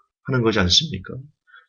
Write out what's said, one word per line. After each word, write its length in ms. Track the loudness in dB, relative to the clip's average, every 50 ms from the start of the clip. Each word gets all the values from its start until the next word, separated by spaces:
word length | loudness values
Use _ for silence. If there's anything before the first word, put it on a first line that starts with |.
| _ _ _ _ -8
하는 180 | -4 -2 0
거지 180 | 2 2 2 2
않습니까? 540 | 2 2 4 2 2 0 -4 -8 -10 -12 -14 -14 -16 -18 _ _ _ _ -20 -20 -20